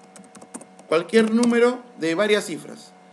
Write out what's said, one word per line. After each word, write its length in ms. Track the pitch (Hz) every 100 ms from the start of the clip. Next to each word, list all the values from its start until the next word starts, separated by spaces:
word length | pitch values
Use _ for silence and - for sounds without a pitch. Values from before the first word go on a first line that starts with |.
| - - - - - - - - -
Cualquier 460 | 160 170 226 220
número 460 | 226 240 233 240 254 - -
de 160 | 160 165
varias 300 | 208 208 190
cifras. 480 | 143 - 113 - - -